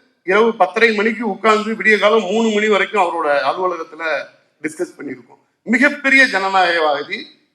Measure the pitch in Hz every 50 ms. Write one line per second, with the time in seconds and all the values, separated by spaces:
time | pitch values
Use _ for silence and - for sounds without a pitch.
0 | _ _ _ _ _ 170 190 214 226 226 220 - 185 175 - 220 233 233 220 202
1 | 202 226 220 208 240 220 240 - - 220 214 208 208 220 220 220 - 220 214 202
2 | 196 208 226 226 196 180 202 226 226 226 214 208 214 214 208 185 190 185 208 208
3 | 180 170 170 165 160 147 143 143 131 139 160 180 185 180 175 165 160 151 151 151
4 | 165 160 147 131 123 - _ _ _ _ _ _ - 156 - - 175 156 - -
5 | 143 147 127 120 - _ - _ _ _ _ _ _ - 226 240 277 294 294 285
6 | - 269 262 269 262 247 196 190 190 190 190 190 180 175 170 170 156 151 143 143
7 | 147 160 190 233 - - _ _ _ _